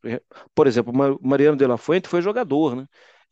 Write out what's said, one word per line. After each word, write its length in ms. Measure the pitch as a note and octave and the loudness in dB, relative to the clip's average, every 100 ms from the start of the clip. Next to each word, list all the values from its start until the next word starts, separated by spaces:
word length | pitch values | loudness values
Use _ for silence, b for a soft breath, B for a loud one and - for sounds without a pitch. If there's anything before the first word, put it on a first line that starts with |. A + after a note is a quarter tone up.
eh, 160 | A#2+ A2+ _ B B | -12 -12 _ B B
por 140 | - C#3 | 2 2
exemplo, 260 | A#2 A2+ | 2 0
Ma-, 240 | B2+ C#3 C#3 | 0 0 0
Mariano 360 | C3 C#3 D3 C#3+ | 0 2 4 4
de 80 | |
la 120 | C3+ A#2 | 0 0
Fuente 320 | - F3+ - | -2 -4 -2
foi 120 | F3 | -4
jogador, 540 | F#3 A3+ F#3+ C#3 D#3 | -2 -4 -4 -2 -2
né? 120 | B2 C3+ b b b b | -4 -12 b b b b